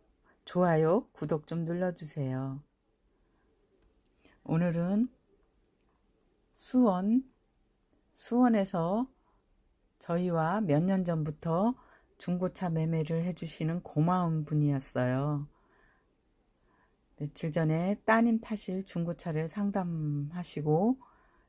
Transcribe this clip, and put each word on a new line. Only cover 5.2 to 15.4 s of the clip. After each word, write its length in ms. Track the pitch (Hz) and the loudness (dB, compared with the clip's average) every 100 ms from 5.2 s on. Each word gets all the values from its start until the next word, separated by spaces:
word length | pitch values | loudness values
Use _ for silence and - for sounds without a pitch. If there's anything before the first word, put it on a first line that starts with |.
| _ _ _ _ _ _ _ _ _ _ _ _ _ - | _ _ _ _ _ _ _ _ _ _ _ _ _ -20
수원, 680 | - 254 240 180 202 240 262 _ _ _ _ _ _ _ _ | -2 2 4 2 2 2 0 _ _ _ _ _ _ _ _
수원에서 920 | - - 240 247 220 196 175 165 214 262 _ _ _ _ _ _ _ _ _ | -18 -2 2 4 4 0 -2 0 -2 -4 _ _ _ _ _ _ _ _ _
저희와 640 | - 175 180 165 160 202 | -4 -2 0 0 2 0
몇 200 | 196 143 | 2 2
년 240 | 180 190 175 | 4 2 0
전부터 720 | 160 151 151 165 165 220 254 - - _ - | 0 -2 -4 -2 2 0 -2 -8 -20 _ -10
중고차 540 | - 180 180 - 180 | -4 -2 -2 -2 -2
매매를 540 | 160 160 160 156 165 175 | 0 0 0 0 -2 -2
해주시는 560 | 165 165 - 160 175 | -4 -8 -4 -2 -2
고마운 600 | - 147 160 185 170 160 151 | -2 0 2 2 2 0 0
분이었어요. 1040 | 151 147 139 - 127 127 131 143 147 | 2 2 0 -2 -2 0 0 0 -2